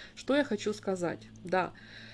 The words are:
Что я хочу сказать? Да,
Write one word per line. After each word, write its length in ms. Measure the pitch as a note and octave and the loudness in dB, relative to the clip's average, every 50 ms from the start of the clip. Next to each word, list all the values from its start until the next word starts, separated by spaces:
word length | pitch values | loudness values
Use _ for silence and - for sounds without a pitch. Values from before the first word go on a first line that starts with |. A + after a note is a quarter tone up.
| - - - | -16 -16 -16
Что 200 | - - - C4 | -6 0 4 4
я 80 | D4 C#4+ | 4 4
хочу 300 | C#4+ A3 G3+ - G#3+ G#3+ | 4 0 -2 0 -2 -2
сказать? 540 | G#3+ - - F#3+ F#3 F3 E3 - - - - - - - | -2 0 -2 0 0 0 -2 -2 -4 -8 -14 -16 -14 -4
Да, 280 | F3+ E3+ F#3 F3 - - - - - - - - - | 0 2 2 2 2 -2 -10 -16 -18 -18 -16 -16 -16